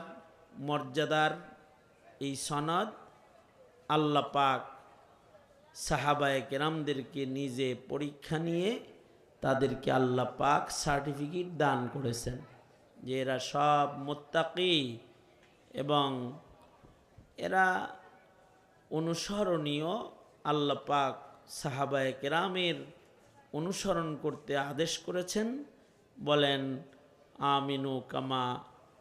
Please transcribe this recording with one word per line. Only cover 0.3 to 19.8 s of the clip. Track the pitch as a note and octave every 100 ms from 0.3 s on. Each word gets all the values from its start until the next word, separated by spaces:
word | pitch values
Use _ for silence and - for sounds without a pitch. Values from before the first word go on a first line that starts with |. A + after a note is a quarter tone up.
| - - -
মর্যাদার | C#3+ D3 C3+ C#3 D3 D#3 D3+ - - - - _ _ _ - -
এই | C#3 C3+
সনদ | - D3 D#3 F3 A3 - - - - - _ - - - -
আল্লাহ | D3+ D3+ D3 C3+
পাক | C#3+ C3+ B2+ - - - - - - - - - - -
সাহাবায়ে | - - D3+ C#3+ C#3+ C#3+ C3+ -
কেরামদেরকে | C3+ D3+ D#3+ D3 C3 B2 C#3 C3
নিজে | C3 C#3+ B2+ C3 B2 -
পরীক্ষা | C#3 D3 D3 - D#3+
নিয়ে | E3 E3+ F#3+ B3+ - - - - - -
তাদেরকে | C3+ C3 C3+ B2 -
আল্লাহ | C3 B2+ B2 B2 -
পাক | C#3 D3+ -
সার্টিফিকেট | - D#3 C#3 C#3+ C#3 D3 F3+ F3+ D#3
দান | C#3+ C3 A#2+
করেছেন | D3+ B2 A#2 A#2+ B2 - - - - - -
যে | A#2+ C3
এরা | C3 B2+
সব | - C#3+ D3 D3 C#3+ C3+
মুত্তাকি | C#3 D3 - E3 D#3+ F3 F3+ D#3+ B2+ A2+ - - - - - _ -
এবং | - C#3+ D3 C#3 B2+ B2 D#3 - - - - - - _ - - -
এরা | F3 F#3 F#3 F#3 - - - - - - - _ _ _ -
অনুসরণীয়। | D#3 E3 E3 - G3+ G3 E3+ D3 D3